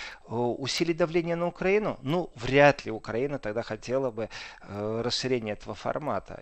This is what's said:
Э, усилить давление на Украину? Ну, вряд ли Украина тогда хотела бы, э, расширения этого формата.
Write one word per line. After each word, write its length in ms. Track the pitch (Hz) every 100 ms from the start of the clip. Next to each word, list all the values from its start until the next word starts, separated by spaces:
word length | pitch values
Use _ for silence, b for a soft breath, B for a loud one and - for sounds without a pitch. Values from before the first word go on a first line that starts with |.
| B B -
Э, 80 |
усилить 640 | 117 123 113 131 - 165 165
давление 400 | 170 175 170 170
на 100 | 175
Украину? 520 | - 180 208 196 -
Ну, 280 | 131 175 165
вряд 520 | - 120 135 143 135 -
ли 40 |
Украина 480 | 110 - 110 143 143
тогда 240 | 107 107
хотела 480 | 113 107 - 131 131
бы, 200 | 110 107 B B B
э, 400 | - 101 107 113
расширения 480 | 117 - 131 127 110
этого 220 | 104 -
формата. 640 | 107 - 131 147 101 - -